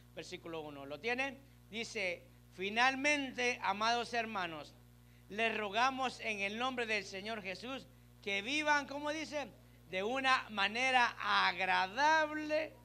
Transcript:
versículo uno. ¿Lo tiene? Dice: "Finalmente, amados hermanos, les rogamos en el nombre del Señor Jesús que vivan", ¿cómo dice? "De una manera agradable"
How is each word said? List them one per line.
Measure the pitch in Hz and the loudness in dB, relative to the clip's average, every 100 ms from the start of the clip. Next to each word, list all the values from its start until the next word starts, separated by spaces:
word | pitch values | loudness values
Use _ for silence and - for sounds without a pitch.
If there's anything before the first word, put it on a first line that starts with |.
| - | -18
versículo | - 160 175 170 165 | -14 -12 -12 -10 -10
uno. | 151 143 139 | -10 -12 -12
¿Lo | 147 | -8
tiene? | 226 247 269 254 - - - | -4 -2 -4 -6 -18 -20 -12
Dice: | 214 226 220 190 170 - - - | -8 -6 -4 -4 -4 -12 -20 -20
"Finalmente, | - 196 220 262 269 285 294 262 214 247 240 | -6 -4 2 4 4 2 2 0 -2 0 0
amados | 190 202 220 240 226 | 0 0 2 2 0
hermanos, | 240 226 208 175 160 139 - - - - - - | -2 -2 -2 -4 -6 -12 -16 -20 -20 -20 -20 -12
les | 196 226 214 | 0 0 2
rogamos | 208 202 254 262 254 233 | 0 4 2 2 -2 -2
en | 226 208 | -6 -4
el | 196 220 | -4 -2
nombre | 254 254 226 | -2 -2 0
del | 214 | -2
Señor | 196 196 208 226 | -2 -8 -6 -6
Jesús | 190 180 202 156 165 - - - | -6 -8 -8 -8 -10 -20 -20 -10
que | - 196 | -2 -2
vivan", | 208 294 302 294 277 | 0 0 4 4 2
¿cómo | 277 294 | -4 -4
dice? | 311 302 294 247 - - - - | -4 -4 -6 -6 -10 -20 -20 -8
"De | 185 | -4
una | 208 262 269 262 - | -2 0 2 2 0
manera | 214 196 220 262 254 233 - | 0 0 2 4 6 4 2
agradable" | 208 202 190 180 185 185 190 214 294 320 302 302 302 302 311 - | 2 4 4 2 2 2 2 2 4 6 4 -2 0 0 -2 -8